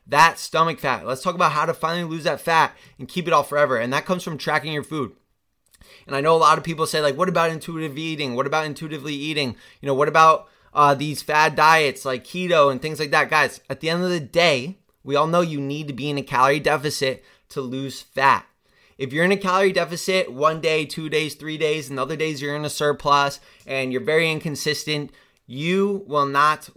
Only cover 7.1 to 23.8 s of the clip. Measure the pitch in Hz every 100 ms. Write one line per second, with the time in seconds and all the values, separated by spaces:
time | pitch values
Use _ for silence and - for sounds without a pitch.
7.1 | 143 185 175 165 160 165 165 160 135 160
8.1 | 151 143 123 135 156 156 139 160 151 143
9.1 | 143 147 151 135 98 - - 139 135 151
10.1 | 156 160 156 - _ _ - 143 139 147
11.1 | 139 - 151 160 151 156 160 147 131 135
12.1 | 127 - 180 180 165 143 127 156 156 151
13.1 | 156 139 156 135 - - 139 160 170 180
14.1 | 175 127 165 170 135 135 190 _ _ -
15.1 | 143 156 170 175 147 139 147 151 123 147
16.1 | 143 - 127 131 151 147 151 147 - 135
17.1 | 123 _ _ _ - 127 131 135 - -
18.1 | - 135 110 - _ _ _ _ - 139
19.1 | 139 180 196 196 185 196 180 165 165 -
20.1 | 190 180 123 151 160 160 156 147 - 160
21.1 | 156 156 143 151 156 156 156 127 135 135
22.1 | 151 156 147 143 147 151 - 151 143 147
23.1 | 143 143 139 _ _ - 135